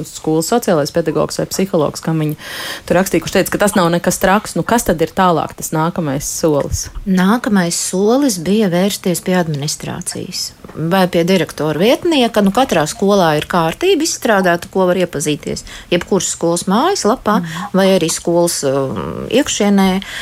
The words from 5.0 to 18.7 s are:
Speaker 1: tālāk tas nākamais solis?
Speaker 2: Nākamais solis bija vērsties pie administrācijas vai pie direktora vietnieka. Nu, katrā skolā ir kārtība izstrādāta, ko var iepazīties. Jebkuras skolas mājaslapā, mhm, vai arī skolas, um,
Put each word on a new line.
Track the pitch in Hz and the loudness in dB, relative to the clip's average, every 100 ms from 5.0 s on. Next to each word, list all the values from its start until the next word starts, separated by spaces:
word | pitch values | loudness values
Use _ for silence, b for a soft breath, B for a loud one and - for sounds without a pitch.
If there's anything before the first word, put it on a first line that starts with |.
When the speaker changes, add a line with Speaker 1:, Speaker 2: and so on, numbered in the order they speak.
| 160 - | 0 2
Speaker 1:
tālāk | 185 160 131 - | 2 2 0 -8
tas | - | -6
nākamais | 160 160 175 156 135 - | -2 -2 -2 -2 -4 -6
solis? | - 160 143 143 - - - 208 | -2 0 2 0 -4 -8 -8 0
Speaker 2:
Nākamais | 185 190 240 240 202 170 170 | 2 4 2 2 0 0 -2
solis | - 185 208 247 285 185 | -4 0 2 2 2 0
bija | 160 208 208 | 0 2 2
vērsties | 170 196 - 196 170 | 2 0 -2 -2 -2
pie | - 185 | 0 0
administrācijas | 165 143 147 - - 156 - - - - - - - - | 0 -4 -4 -8 -8 -10 -10 -10 -10 -8 -10 -12 -16 -6
vai | 160 190 180 | 0 2 4
pie | 180 | 2
direktora | 165 190 156 - 147 151 | 2 2 0 -2 -2 2
vietnieka. | 208 311 359 311 233 220 | 2 2 2 2 2 2
Nu, | 196 196 | 2 2
katrā | 269 180 156 | 2 2 0
skolā | - 196 202 165 151 | 0 2 4 4 2
ir | - | 0
kārtība | 185 165 170 359 370 330 | 0 0 0 0 2 0
izstrādāta, | - 247 202 185 175 - | -2 0 2 4 0 0
ko | 190 185 | 0 2
var | 180 | 2
iepazīties. | 180 151 156 147 - - - B B | 0 -2 -4 -4 -4 -10 -10 B B
Jebkuras | 175 - 196 - - | -2 0 -2 0 -2
skolas | 170 170 - | -2 -2 0
mājaslapā, | 202 320 392 208 - 214 208 | 2 2 0 0 0 0 0
mhm, | 170 160 190 185 | -2 -8 -4 2
vai | 190 190 | 4 4
arī | 160 | 2
skolas, | - - 170 175 - | -2 0 2 2 0
um, | 139 | -2